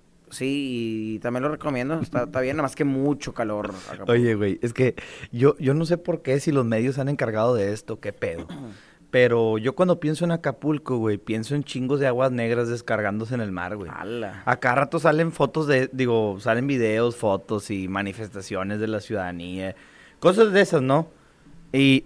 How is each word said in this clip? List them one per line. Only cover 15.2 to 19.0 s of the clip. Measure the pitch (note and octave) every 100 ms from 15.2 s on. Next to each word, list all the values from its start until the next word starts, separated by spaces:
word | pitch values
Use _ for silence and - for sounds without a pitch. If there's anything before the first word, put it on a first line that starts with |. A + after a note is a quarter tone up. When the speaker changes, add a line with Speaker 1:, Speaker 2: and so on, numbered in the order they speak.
| E3
Speaker 2:
fotos | - C3+ D#3 D3
de, | C3+ C3
digo, | C3 B2+ A2+ G#2+ G2
salen | A#2 A2+ C#3
videos, | C3+ A2 A2 A#2+ A2+
fotos | G#2+ G2 - G#2+ -
y | G2+ F#2
manifestaciones | G2 G2+ G2 G#2+ G2 F#2 F#2+ G2 G#2
de | A2
la | G#2+